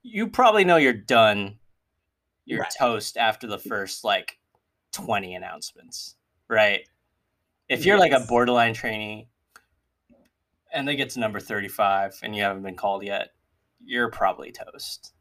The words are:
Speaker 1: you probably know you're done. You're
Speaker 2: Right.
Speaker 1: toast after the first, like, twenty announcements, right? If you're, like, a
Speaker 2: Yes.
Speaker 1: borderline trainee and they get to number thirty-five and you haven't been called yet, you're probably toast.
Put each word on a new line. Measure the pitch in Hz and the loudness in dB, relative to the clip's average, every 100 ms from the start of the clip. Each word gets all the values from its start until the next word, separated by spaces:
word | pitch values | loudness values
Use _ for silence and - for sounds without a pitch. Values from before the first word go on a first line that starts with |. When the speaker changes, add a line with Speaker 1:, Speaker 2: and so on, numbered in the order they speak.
Speaker 1:
you | - 214 233 | -8 -6 -2
probably | - 254 214 180 | 4 6 6 6
know | 165 | 6
you're | 135 | 6
done. | 113 98 120 107 104 98 107 _ _ _ _ _ _ _ _ | 2 2 6 6 4 -6 -12 _ _ _ _ _ _ _ _
You're | - 117 | -8 -6
Speaker 2:
Right. | 92 - | -6 -2
Speaker 1:
toast | 127 110 - - | 0 0 -6 -2
after | 113 107 113 | 0 -2 -8
the | 101 | -10
first, | - 107 98 - | -6 -8 -6 -6
like, | 107 98 - - _ _ _ _ _ | -2 -2 -4 -18 _ _ _ _ _
twenty | - 98 104 92 90 | -12 -4 -4 -4 -12
announcements, | 90 78 - - _ - - _ _ _ _ | -14 -14 -16 -18 _ -18 -18 _ _ _ _
right? | 113 104 101 - _ _ _ _ _ _ _ _ | 4 4 2 -6 _ _ _ _ _ _ _ _
If | 127 190 | -2 4
you're, | 202 | 6
like, | 170 | 6
a | 135 | 4
Speaker 2:
Yes. | 120 | 2
Speaker 1:
borderline | 120 123 120 117 | 2 4 4 2
trainee | 113 117 110 107 107 113 _ _ - _ _ _ _ _ _ _ _ _ _ _ | 0 -8 -8 -10 -12 -18 _ _ -20 _ _ _ _ _ _ _ _ _ _ _
and | 147 139 | -6 -4
they | 143 | -4
get | 123 | -4
to | 123 | -4
number | 110 101 | -4 -6
thirty-five | - 104 98 - 101 98 98 - | -6 -6 -6 -2 0 0 -2 -8
and | 117 104 | -10 -4
you | |
haven't | 101 95 | -4 -4
been | 95 90 | -10 -6
called | 101 98 101 | -4 -4 -6
yet, | 98 - _ _ _ _ _ | -8 -8 _ _ _ _ _
you're | 123 123 117 | -8 -4 -4
probably | - 98 92 67 | 0 -2 -2 -14
toast. | - - - - - - _ | -16 -18 -16 -16 -16 -20 _